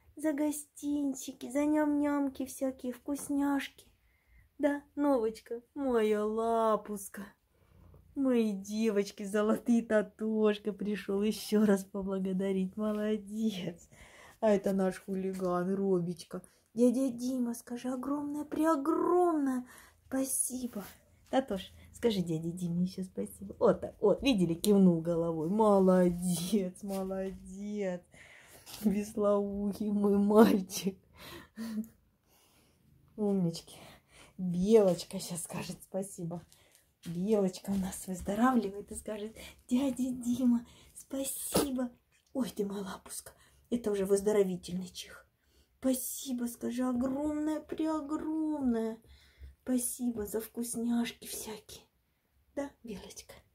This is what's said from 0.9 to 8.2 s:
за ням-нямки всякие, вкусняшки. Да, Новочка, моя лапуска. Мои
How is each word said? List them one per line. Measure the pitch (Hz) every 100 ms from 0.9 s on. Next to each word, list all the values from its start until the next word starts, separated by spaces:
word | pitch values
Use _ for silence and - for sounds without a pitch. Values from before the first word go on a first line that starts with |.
| 294 277 262 - 262 254
за | 269
ням-нямки | 294 302 302 294 294 285 277 262 262
всякие, | - 269 262 247
вкусняшки. | 247 - 277 - 277 285 277 262 - - _ _ _ _ - _ -
Да, | 285 285 -
Новочка, | 285 285 262 220 220 - 240 -
моя | 294 269 233 214 214
лапуска. | 214 220 226 226 226 208 214 208 - - 196 - _ _ _ - - - -
Мои | -